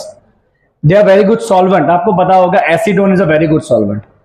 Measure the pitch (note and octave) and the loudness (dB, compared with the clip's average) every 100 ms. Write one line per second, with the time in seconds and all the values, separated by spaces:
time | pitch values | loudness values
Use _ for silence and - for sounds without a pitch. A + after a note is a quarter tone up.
0 | - - _ _ _ _ _ _ D3 G3 | -12 -20 _ _ _ _ _ _ 0 2
1 | G#3 F#3+ G3+ A3+ - F#3 F#3 F#3 D3 F3 | 4 2 2 0 0 0 2 0 0 -2
2 | F3 F#3 F3+ F#3 F3+ F#3 D3 E3 A3 F3+ | 0 -2 0 2 2 0 0 -2 -2 0
3 | G3 F#3 F#3 D#3 D#3+ D#3 - A#2 G#2 G#2 | 0 0 0 0 0 -2 -2 -2 -2 -6
4 | - _ | -12 _